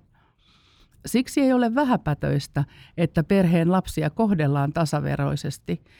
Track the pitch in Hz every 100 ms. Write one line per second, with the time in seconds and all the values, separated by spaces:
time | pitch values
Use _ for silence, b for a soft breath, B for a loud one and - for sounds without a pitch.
0 | _ b b b b b b b b b
1 | - 233 254 - 262 254 240 240 294 233
2 | - 143 143 143 - - 143 B B B
3 | 170 - 160 196 175 170 165 185 - -
4 | 151 - 220 170 143 143 139 170 160 147
5 | 143 139 143 143 - - - 170 b b